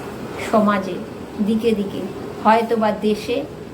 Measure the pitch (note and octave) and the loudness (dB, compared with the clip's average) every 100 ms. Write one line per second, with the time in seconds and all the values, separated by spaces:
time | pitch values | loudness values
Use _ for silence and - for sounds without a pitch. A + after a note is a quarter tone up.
0 | - - - - - A3 G#3 G3 F3+ - | -10 -10 -10 -8 2 4 4 2 0 -6
1 | - - - - G#3 A3 A#3 G#3 G3 F3+ | -8 -10 -8 -2 0 2 4 2 0 -4
2 | G3 - - - G#3+ A3+ A3+ A3+ G#3+ G3 | -6 -8 -10 0 4 4 4 2 2 2
3 | G#3+ G#3 - C4+ - - - | 0 0 -2 -4 -4 -10 -12